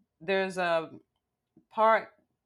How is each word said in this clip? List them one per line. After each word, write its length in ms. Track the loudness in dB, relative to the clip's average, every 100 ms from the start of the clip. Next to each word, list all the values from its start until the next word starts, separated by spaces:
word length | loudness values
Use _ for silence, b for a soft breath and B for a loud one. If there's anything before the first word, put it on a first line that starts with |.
| _ _
there's 380 | -4 -2 -2 -4
a 320 | -2 -2 -4 -12 _ _ _ _ _ _ _
part, 380 | 0 4 2 0 _ _ _